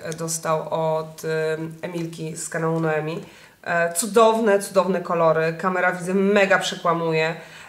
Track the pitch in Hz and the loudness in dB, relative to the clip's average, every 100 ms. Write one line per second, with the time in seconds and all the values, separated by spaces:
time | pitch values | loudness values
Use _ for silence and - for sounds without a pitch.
0 | - 160 165 160 165 160 160 160 160 160 | -10 -8 -6 -4 -2 -2 -2 -2 0 -2
1 | 160 156 160 160 156 156 160 - 175 175 | -4 -8 -4 -2 -2 -2 -6 -8 -8 -6
2 | 165 165 160 160 - 165 160 165 160 156 | -8 -8 -10 -8 -8 -4 0 0 0 0
3 | 156 175 - - - _ - 170 170 170 | -2 -6 -10 -18 -20 _ -4 0 0 -2
4 | 214 202 226 220 226 196 196 196 180 180 | 0 4 6 6 4 2 2 0 2 0
5 | 175 170 165 160 160 165 190 180 180 180 | -2 2 4 4 0 -2 -2 0 0 0
6 | 175 196 196 202 190 185 - 190 175 165 | 0 2 4 4 4 2 0 -2 0 0
7 | 165 160 160 165 - - | 0 0 0 -4 -12 -20